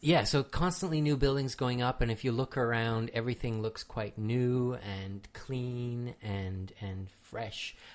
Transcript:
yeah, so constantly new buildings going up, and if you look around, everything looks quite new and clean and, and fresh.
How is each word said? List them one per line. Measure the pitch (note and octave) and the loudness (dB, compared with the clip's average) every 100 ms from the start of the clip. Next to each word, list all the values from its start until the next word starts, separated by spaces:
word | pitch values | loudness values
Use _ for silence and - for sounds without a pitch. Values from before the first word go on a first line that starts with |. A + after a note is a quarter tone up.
yeah, | D3+ E3 | 4 4
so | G#2+ C#3+ | 4 2
constantly | - - F3+ - F#3 D#3 | 2 2 2 2 0 2
new | D3+ C#3 | 4 4
buildings | C#3 C#3 C3 | 4 4 0
going | - B2+ B2 | 0 0 2
up, | B2 C3 | 2 2
and | A#2 | 2
if | A2 | 2
you | B2+ | 0
look | A#2 B2+ C3 | 0 0 2
around, | A#2 A#2 A2+ A2+ A#2 | 2 2 2 0 0
everything | A#2 A#2+ A#2 A#2+ A2 | -2 -2 -2 -2 -2
looks | A2 - | -2 -4
quite | - A#2 G#2+ - | -8 -6 -6 -2
new | G#2+ B2 B2 B2+ B2 | 0 2 4 2 0
and | B2 G#2 F#2+ F#2+ G2 - | -2 -6 -6 -6 -10 -12
clean | - - C3 B2 B2 B2 A#2+ A#2+ - | -14 -6 -4 -4 -4 -4 -4 -6 -8
and, | G#2+ G2 F#2+ F#2+ F#2+ - | -6 -4 -4 -6 -8 -8
and | G2 F#2+ F#2+ - | -8 -6 -10 -14
fresh. | - A2 G#2+ - - - - | -12 -8 -8 -8 -10 -12 -18